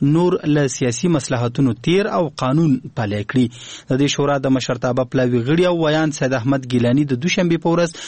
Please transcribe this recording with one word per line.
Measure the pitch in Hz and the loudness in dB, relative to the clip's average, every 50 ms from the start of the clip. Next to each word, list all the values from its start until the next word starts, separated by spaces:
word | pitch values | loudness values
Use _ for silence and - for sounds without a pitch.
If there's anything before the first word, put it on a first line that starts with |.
نور | 143 143 151 165 180 180 180 - - | 2 2 4 4 4 2 2 0 0
له | 151 147 151 143 131 | 0 2 2 2 0
سیاسي | - - 135 123 117 - - 175 | 0 -2 -2 -2 -2 0 0 0
مصلحتونو | 165 143 - - 135 117 120 120 120 - 139 127 113 | 0 0 0 -2 -2 -2 -2 -2 0 0 0 0 0
تیر | - - 160 175 196 202 - | -2 -2 0 2 2 0 0
او | - 185 170 147 - - | -2 -2 -2 -2 -4 -4
قانون | 135 127 135 160 170 147 127 - - 127 - | -2 0 2 2 2 2 2 0 -2 -6 -8
پلی | - 113 101 104 104 104 | -6 -4 -4 -4 -4 -4
کړي. | - - 127 123 117 - - - - - - - - | -2 0 0 0 0 -2 -8 -18 -18 -18 -14 -6 -2
د | 135 131 | 0 0
دې | 143 | 0
شورا | 139 - - 143 143 143 139 | 0 0 0 0 0 0 0
د | 135 135 | 0 0
مشرتابه | 131 131 - - 127 117 135 127 123 131 127 | 0 0 0 -2 -4 -2 -2 -2 0 -2 -2
پلاوي | 123 - 131 127 123 123 120 113 | -2 0 0 0 2 0 0 0
غړي | 131 156 165 180 | 0 0 2 2
او | 180 175 170 160 | 2 2 0 0
ویاند | 151 151 156 160 156 139 | 0 0 0 0 -2 -2
سید | - 147 127 131 | -2 -2 -2 -2
احمد | 123 110 139 139 135 131 | -2 0 0 0 0 -2
ګیلاني | 120 123 120 120 120 123 143 151 | 0 0 0 2 2 2 2 2
د | 143 131 | 0 -2
دوشنبې | 120 143 185 - 202 180 170 170 165 | -2 -2 -2 -2 0 0 0 0 0
په | - 170 170 | 0 0 2
ورځ | 170 175 165 165 - - | 2 0 -2 -4 -8 -16